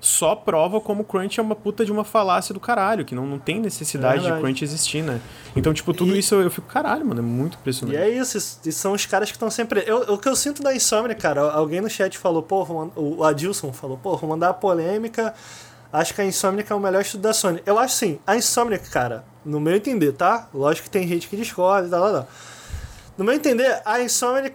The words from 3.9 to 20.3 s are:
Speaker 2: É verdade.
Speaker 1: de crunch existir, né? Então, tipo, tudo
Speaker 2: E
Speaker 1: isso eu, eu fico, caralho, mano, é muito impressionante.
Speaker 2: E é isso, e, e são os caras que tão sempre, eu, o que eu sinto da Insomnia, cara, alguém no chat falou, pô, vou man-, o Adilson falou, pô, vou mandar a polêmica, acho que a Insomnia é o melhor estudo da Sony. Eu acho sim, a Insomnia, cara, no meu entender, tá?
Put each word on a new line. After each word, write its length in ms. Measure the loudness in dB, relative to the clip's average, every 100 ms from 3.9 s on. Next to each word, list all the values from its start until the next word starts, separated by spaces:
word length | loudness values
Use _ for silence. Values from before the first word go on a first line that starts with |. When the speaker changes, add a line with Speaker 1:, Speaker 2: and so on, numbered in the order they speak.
| 0 2 2
Speaker 2:
É 20 |
verdade. 160 | 2 0
Speaker 1:
de 60 |
crunch 220 | 0 -2
existir, 380 | -4 -2 -2 -2
né? 180 | -2 -4 -8 -16 -6 0
Então, 160 | 2
tipo, 200 | 2 -2
tudo 220 | 2 2
Speaker 2:
E 40 | 2
Speaker 1:
isso 160 | 4 4
eu, 60 |
eu 80 | 4
fico, 160 | 0 -4
caralho, 360 | -2 0 0 0
mano, 140 | -2
é 20 |
muito 340 | -2 -2 -2 -4
impressionante. 380 | -4 -4 -2 0
Speaker 2:
E 40 |
é 80 | 2
isso, 280 | 2 -2 -4 -6 -6
e, 40 | -6
e 40 |
são 200 | -2 -2
os 140 | -2 0
caras 240 | 0 0
que 80 | -2
tão 120 | -4
sempre, 320 | -2 0 0 2
eu, 280 | 2 2
o 40 | 0
que 100 | 2
eu 80 | 0
sinto 260 | 0 -2
da 120 | -2
Insomnia, 400 | 0 2 2 0
cara, 260 | 0 0 2 2
alguém 280 | 2 2 0
no 100 | -2
chat 260 | 0 -2 0
falou, 240 | 0 0
pô, 220 | 0 -2
vou 200 | 0 -4 -6
man-, 60 | -4
o 280 | -4 2
Adilson 480 | 4 4 0 -2 -6
falou, 240 | -8 -10 -6
pô, 160 | -4 -2
vou 140 | -2
mandar 200 | 2 0
a 40 |
polêmica, 800 | 2 2 2 0 -2 -4 -4 -4 -6 -16 -20 -20 -20 -4
acho 220 | 0 0
que 60 | 0
a 40 |
Insomnia 400 | -2 0 0 0 -2
é 60 |
o 60 | -2
melhor 220 | 2 2
estudo 200 | 0 -2
da 100 | 0
Sony. 280 | 2 0 0 2
Eu 120 | 4
acho 160 | 4 2
sim, 220 | -2 -2 0
a 100 | 2
Insomnia, 420 | 2 2 2 0
cara, 460 | -2 -2 0 -4 -12 -14
no 140 | -6 0
meu 140 | 2 2
entender, 360 | 2 2 2
tá? 360 | 4 2